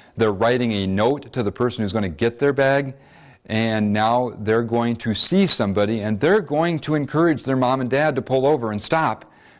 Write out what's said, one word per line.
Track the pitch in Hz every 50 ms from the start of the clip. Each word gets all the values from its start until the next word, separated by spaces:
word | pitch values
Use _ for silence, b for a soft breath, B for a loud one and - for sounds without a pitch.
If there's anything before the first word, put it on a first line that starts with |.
| B B B
They're | - 113 107 98
writing | 92 113 120 127 123 123 117
a | 107 98 95
note | 95 95 104 110 127 147 143 - - -
to | 131 104
the | 101
person | - - 123 120 - - 107
who's | 95 104
gonna | 95 92 90
get | 78 - 117 117 117 -
their | 143 143
bag, | 135 143 135 135 139 143 139 135 - B B B B B B B B B -
and | - 110 110 113 113 110 107 107 104 104
now | 107 110 113 120 123 127 117 - -
they're | 104 107 110 117 117
going | 107 117 117 117 117 117
to | 107 - 117 107
see | - - - 180 196 196
somebody, | 165 - - 107 98 95 104 104 107 113 110
and | 104 110 110 98
they're | 143 170 208 220
going | 160 139 147 151 165 170 165 151
to | - 151 156
encourage | 147 143 - - 156 170 165 147 - -
their | 131 135
mom | 127 123 123 135 135
and | 127 113
dad | 127 139 156 156 131
to | 131 -
pull | - 131 135 131
over | 143 156 131 117 107
and | 104 101
stop | - - 160 160 156 123 110 - - B B B B B B